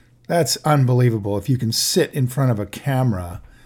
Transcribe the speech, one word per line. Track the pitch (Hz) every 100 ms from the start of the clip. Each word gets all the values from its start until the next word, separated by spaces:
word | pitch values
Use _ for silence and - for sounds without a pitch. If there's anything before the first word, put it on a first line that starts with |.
| _ _ -
That's | 170 147 -
unbelievable | - 147 123 123 123 113 101 101
if | 98
you | 127
can | 113
sit | 120 - - 147
in | 151 127
front | 139 131
of | 107
a | 101
camera | - - 131 127 95 87 87 - -